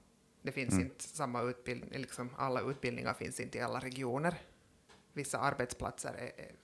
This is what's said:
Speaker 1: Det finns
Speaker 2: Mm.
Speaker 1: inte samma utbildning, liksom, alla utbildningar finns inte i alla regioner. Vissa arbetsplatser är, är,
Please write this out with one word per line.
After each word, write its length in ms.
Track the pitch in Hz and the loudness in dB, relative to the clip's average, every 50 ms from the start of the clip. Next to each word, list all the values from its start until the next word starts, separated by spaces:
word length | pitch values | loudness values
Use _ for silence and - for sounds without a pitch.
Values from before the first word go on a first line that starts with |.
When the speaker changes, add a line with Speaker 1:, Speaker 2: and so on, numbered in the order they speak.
| - - - - - - - - | -20 -20 -20 -20 -20 -20 -14 -8
Speaker 1:
Det 100 | - 139 | -6 -4
finns 200 | 135 143 131 113 | -2 0 2 6
Speaker 2:
Mm. 120 | 95 92 87 | 6 6 6
Speaker 1:
inte 200 | 87 - - - | 4 0 -6 -10
samma 380 | - - - 147 127 120 120 | -6 -4 -2 0 0 2 2
utbildning, 480 | 117 123 120 - - 127 123 123 - - - 135 | 2 2 0 -2 -2 -4 -4 -4 -4 -6 -4 -4
liksom, 300 | 131 - - - 123 123 - - | -4 -4 -4 -6 -6 -4 -2 0
alla 220 | 135 135 127 127 | 2 2 2 2
utbildningar 540 | 98 127 135 135 - 123 120 120 127 127 123 | 2 0 0 0 0 -2 0 0 0 0 0
finns 260 | - - - 127 - | 0 -2 -4 -2 -4
inte 180 | 120 - - - | -4 -2 -2 0
i 20 | |
alla 180 | 120 117 113 127 | 0 0 0 0
regioner. 540 | 135 127 127 131 135 120 120 139 156 175 170 151 - - - - - - - - - - - - - - | -2 -4 -2 -2 0 2 2 4 4 2 2 0 -4 -14 -20 -20 -20 -20 -20 -20 -20 -20 -20 -20 -18 -10
Vissa 260 | - 147 139 - - 117 | -4 -4 -2 0 2 4
arbetsplatser 760 | 123 143 139 - 123 127 - - - - - - - 127 117 | 4 4 4 4 2 0 0 -2 -2 -2 -2 -4 -4 -6 -4
är, 260 | - 123 - - - - | -6 -6 -8 -8 -10 -12
är, 80 | - - - | -12 -14 -18